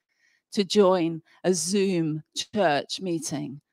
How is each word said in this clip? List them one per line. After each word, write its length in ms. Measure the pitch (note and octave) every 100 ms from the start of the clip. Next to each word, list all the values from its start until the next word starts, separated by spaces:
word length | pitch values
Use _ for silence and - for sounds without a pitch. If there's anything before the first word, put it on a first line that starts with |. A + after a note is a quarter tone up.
| _ _ _ _ _
to 100 | -
join 600 | F#3+ G#3 F#3 F#3 E3 E3 - _
a 120 | F3
Zoom 680 | F3+ E3 G3+ G3 F3 D#3+ D#3 - -
church 640 | - G#3+ F3 C#3+ - -
meeting. 640 | F#3+ E3 - C#3+ C#3+ C#3 -